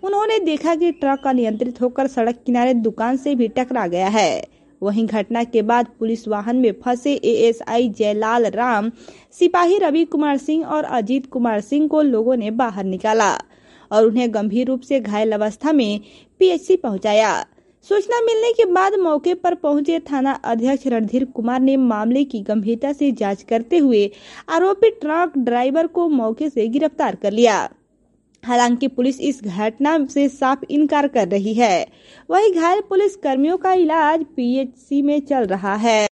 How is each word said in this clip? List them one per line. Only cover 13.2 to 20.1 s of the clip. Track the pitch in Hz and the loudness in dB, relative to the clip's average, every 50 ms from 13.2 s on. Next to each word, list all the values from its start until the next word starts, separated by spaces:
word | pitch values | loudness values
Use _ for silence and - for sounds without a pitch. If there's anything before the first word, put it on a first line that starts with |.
| 214 196 151 - - _ _ _ _ - - - - _ | 2 2 2 -2 -6 _ _ _ _ -20 -20 -20 -12 _
और | 202 214 226 | 2 4 4
उन्हें | 220 214 240 247 240 214 | 4 4 2 -2 0 -2
गंभीर | 220 202 214 190 233 254 | -2 -4 -2 -2 -2 -2
रूप | 240 262 254 | -2 -2 -6
से | 254 - 285 269 | -4 -2 -2 -2
घायल | 226 208 208 208 220 220 214 | -2 -2 -2 -2 0 0 0
अवस्था | 208 214 214 208 - - 294 320 | -2 -2 -4 -4 -4 -2 0 2
में | 294 240 208 208 208 - - - - _ _ _ _ | 2 2 0 -2 -6 -8 -14 -20 -20 _ _ _ _
पीएचसी | 370 370 359 320 - - 370 | 2 2 2 0 0 0 0
पहुंचाया। | 359 - 254 202 185 180 220 208 214 220 214 175 101 - _ _ _ _ _ _ _ _ - | 0 0 -4 -6 -4 -2 0 2 2 2 2 0 -2 -6 _ _ _ _ _ _ _ _ -2
सूचना | 403 415 392 415 466 480 | -2 -2 0 -2 -2 -2
मिलने | 466 453 466 440 453 480 466 | 0 0 0 0 0 0 2
के | 466 466 | 2 2
बाद | 392 349 370 381 392 403 | 2 4 2 2 2 0
मौके | 415 370 339 302 294 294 349 370 | 0 0 0 0 0 0 -2 -2
पर | 359 - 359 349 | 0 -2 -2 -2
पहुंचे | 349 - 302 294 285 294 277 330 330 | 0 -2 0 0 0 0 0 -2 -4
थाना | 320 - | -4 -4